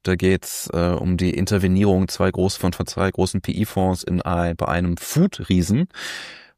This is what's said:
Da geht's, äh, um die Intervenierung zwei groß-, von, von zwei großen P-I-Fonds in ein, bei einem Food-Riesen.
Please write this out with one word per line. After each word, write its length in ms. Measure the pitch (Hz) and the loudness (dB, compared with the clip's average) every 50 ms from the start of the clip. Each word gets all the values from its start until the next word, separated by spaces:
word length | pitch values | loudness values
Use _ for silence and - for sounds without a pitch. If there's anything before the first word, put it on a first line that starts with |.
| - | -2
Da 120 | - 92 | -2 0
geht's, 540 | 87 92 92 95 87 - - - - - - - | 2 2 2 2 2 -2 -6 -10 -10 -8 -4 -2
äh, 220 | 85 87 87 87 69 | 0 0 0 0 0
um 180 | - 90 90 | 0 0 0
die 140 | 85 92 90 | 2 0 0
Intervenierung 760 | - - 95 - 104 98 95 92 92 95 104 101 95 92 95 | 0 0 0 0 2 2 2 2 4 4 4 4 4 4 2
zwei 220 | 87 - - 95 95 | 0 0 0 0 0
groß-, 280 | - 95 90 95 - | 2 2 0 0 0
von, 160 | - - 90 85 | 0 -2 -2 -2
von 120 | - 92 | -2 -6
zwei 240 | - - - 95 95 | -6 -2 0 0 0
großen 320 | - - 92 95 - 95 | 0 0 0 0 0 -2
P-I-Fonds 640 | - - - - 110 - - 98 95 92 92 - - | -4 -4 -2 -2 -4 -2 0 0 0 0 0 -2 -2
in 180 | - 90 90 | -2 -2 -2
ein, 340 | - 82 87 85 87 85 82 | 0 0 0 0 0 0 -2
bei 120 | - - | -2 -2
einem 300 | - 73 87 90 90 85 | -2 0 0 0 0 -2
Food-Riesen. 920 | - - - - 151 180 190 - - - - 95 90 85 80 101 135 180 - - - - - - - - - - - - - _ | -4 -6 -2 2 2 2 2 0 -4 -2 2 2 2 4 4 2 2 0 -2 -6 -10 -12 -12 -12 -12 -14 -16 -18 -20 -20 -20 _